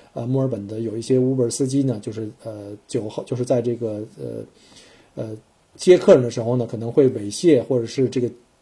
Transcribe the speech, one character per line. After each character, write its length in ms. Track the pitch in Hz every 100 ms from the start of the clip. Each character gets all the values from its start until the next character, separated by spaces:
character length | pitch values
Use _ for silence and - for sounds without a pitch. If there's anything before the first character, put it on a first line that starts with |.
| _
呃， 120 | 135 117
墨 160 | 131
尔 60 | 131
本 180 | 110 101
的 140 | 110
有 180 | 113 113
一 40 |
些 180 | 117 127
Uber 300 | 127 131 117
司 180 | - 131
机 160 | 139
呢， 160 | 135 107
就 80 | 113
是， 200 | 107 107 -
呃， 240 | 113 107 101 104 -
酒 220 | 120 104
后， 120 | - -
就 100 | 123
是 80 |
在 180 | 123 123
这 140 | 117 117
个， 260 | 113 107 110 -
呃， 80 | 123 - - _ _ - - _ _ -
呃， 160 | 113 110 _ _ _ -
接 220 | 185 180
客 160 | -
人 100 | 156
的 80 | 120
时 100 | 117
候 140 | 113 123
呢， 100 | 113
可 80 | 110
能 120 | 117
会 200 | 147 131
猥 240 | 110 101
亵 280 | - 180 127
或 140 | - 127
者 60 | 113
是 240 | - 127
这 100 | 131
个 100 | 120 - _ _